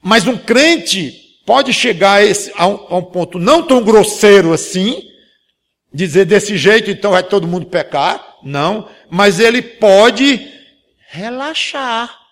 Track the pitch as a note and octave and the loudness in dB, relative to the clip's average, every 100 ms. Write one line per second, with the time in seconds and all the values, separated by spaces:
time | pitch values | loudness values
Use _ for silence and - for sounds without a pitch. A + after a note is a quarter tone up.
0 | F#3 A3+ F#3+ A#3 - B3 D#4 E4 - F#3+ | 2 0 0 -6 -2 2 2 0 -2 -6
1 | C#3+ - _ _ - B3 B3+ - B3 F3+ | -6 -14 _ _ -2 0 0 -2 -2 0
2 | G3 G3+ G#3+ F#3 - - F3 G3+ - F3 | 2 4 2 0 -8 -2 -2 -2 -6 -8
3 | F3 F3+ E3+ - F3 D#4+ E4 B3+ G#3+ A3 | -6 -8 -8 -4 0 0 2 0 4 4
4 | G#3 - G#3 G3+ E3 E3 - F3+ G3 C#4 | 4 2 4 6 4 -2 -4 -4 -4 -6
5 | - _ _ _ _ _ _ _ _ C#3+ | -12 _ _ _ _ _ _ _ _ -8
6 | F3+ D#3 F#3+ G3+ - G3 D3+ A3 G3 G3 | -2 0 2 0 0 0 2 2 0 -4
7 | G#3 F#3 F#3 G3+ E3+ F3+ D3+ F3 D3 D3 | 0 -2 0 -4 -4 -8 -6 -6 -4 -2
8 | D#3 A3 - _ C#3 C#3+ D#3 G#3+ - - | -2 -4 -10 _ -12 -4 -4 -4 -10 -20
9 | _ F3 G3+ F3+ A3+ A#3+ A#3 - G#3+ F#3+ | _ 0 0 2 0 0 -6 0 4 6
10 | A3+ A3+ C#4 C4 - - _ _ _ _ | 4 2 0 0 -6 -20 _ _ _ _
11 | _ D3+ G#3+ B3 C#4+ D#4+ - D4 C4 A3+ | _ -14 -12 -10 -10 -8 -8 -8 -6 -6
12 | A#3+ - _ | -8 -14 _